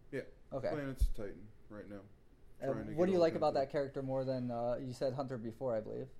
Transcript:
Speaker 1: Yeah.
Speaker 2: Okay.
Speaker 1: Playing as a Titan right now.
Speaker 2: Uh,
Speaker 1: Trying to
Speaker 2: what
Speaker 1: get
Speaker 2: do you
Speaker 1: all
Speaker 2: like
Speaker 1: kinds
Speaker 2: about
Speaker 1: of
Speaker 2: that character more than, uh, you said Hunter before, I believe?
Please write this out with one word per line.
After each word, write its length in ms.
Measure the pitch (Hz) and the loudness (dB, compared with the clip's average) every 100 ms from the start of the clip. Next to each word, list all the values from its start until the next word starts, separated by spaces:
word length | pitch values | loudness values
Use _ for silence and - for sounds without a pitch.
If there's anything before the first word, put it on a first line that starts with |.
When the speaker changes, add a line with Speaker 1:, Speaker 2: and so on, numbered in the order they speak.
| - | -8
Speaker 1:
Yeah. 100 | 135 - - - | -8 -8 -16 -10
Speaker 2:
Okay. 160 | 139 120 | -4 -2
Speaker 1:
Playing 200 | 151 139 | -2 -4
as 120 | 131 | 2
a 160 | 117 - | 2 4
Titan 200 | 101 90 107 - - | -2 -8 -14 -18 -14
right 200 | 104 92 | -12 -10
now. 80 | 101 98 - - - - - | -12 -14 -20 -20 -20 -20 -6
Speaker 2:
Uh, 100 | 135 | -4
Speaker 1:
Trying 140 | 110 107 | -2 -2
to 60 | |
Speaker 2:
what 120 | 131 185 | 2 4
Speaker 1:
get 0 | |
Speaker 2:
do 40 | |
you 60 | 185 | 6
Speaker 1:
all 40 | |
Speaker 2:
like 120 | 165 | 6
Speaker 1:
kinds 40 | 165 | 6
Speaker 2:
about 100 | 151 | 4
Speaker 1:
of 40 | 139 | 4
Speaker 2:
that 160 | 135 | 2
character 300 | 156 139 139 | 0 0 -2
more 220 | 135 131 131 | -2 0 0
than, 260 | 131 123 | 0 0
uh, 260 | 117 120 123 | 0 0 0
you 120 | 135 | -4
said 200 | 120 139 | -2 0
Hunter 240 | 127 131 127 | 0 -4 -4
before, 380 | 113 107 131 110 | -6 -2 0 0
I 40 | |
believe? 260 | 104 120 127 | 0 -6 -8